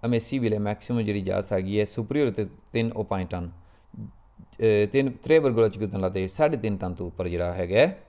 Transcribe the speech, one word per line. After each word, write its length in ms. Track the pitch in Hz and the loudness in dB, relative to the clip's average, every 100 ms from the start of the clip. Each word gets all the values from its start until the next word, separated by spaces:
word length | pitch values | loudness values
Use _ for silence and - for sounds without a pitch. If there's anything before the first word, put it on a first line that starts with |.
| 117 | 0
ammissibile 500 | 120 - 135 117 107 | -2 0 -2 0 0
maximum 460 | 104 104 - 120 | -2 -4 -4 -2
ਜਿਹੜੀ 160 | 107 104 | 0 -2
ਇਜਾਜ਼ਤ 340 | 95 95 95 | -2 -2 -2
ਹੈਗੀ 280 | 98 92 104 | -4 -2 0
ਹੈ, 40 | |
ਸੁਪੀਰੀਅਰ 460 | 104 - 110 143 139 | -2 -2 -4 0 0
ਤੇ 160 | 101 104 - _ | 0 -6 -8 _
ਤਿੰਨ 200 | 120 113 | -2 -2
ਉਹ 120 | 113 | -4
ਪੰਜ 260 | 104 98 92 | -4 -4 -4
ਟਨ, 200 | 90 87 87 - - _ - | -6 -8 -12 -20 -20 _ -16
ਅਹ, 880 | 104 - - _ - - 113 104 104 | -16 -18 -20 _ -20 0 4 4 4
ਤਿੰਨ, 220 | 135 135 | 2 0
tre 320 | 120 - 160 | -2 4 4
virgola 180 | 143 113 | 4 4
cinque 260 | 110 98 | 2 2
tonnellate, 440 | 104 95 95 95 92 | -6 -2 -2 -2 -4
ਸਾਢੇ 280 | - 151 151 | 0 0 2
ਤਿੰਨ 200 | 110 98 | -2 -4
ਟਨ 180 | 95 | -4
ਤੋਂ 120 | 87 90 | -6 -10
ਉੱਪਰ 220 | - 90 | -6 -4
ਜਿਹੜਾ 240 | 87 87 | -2 -2
ਹੈਗਾ 240 | 90 87 101 | -2 0 4
ਹੈ। 260 | 156 190 | 4 2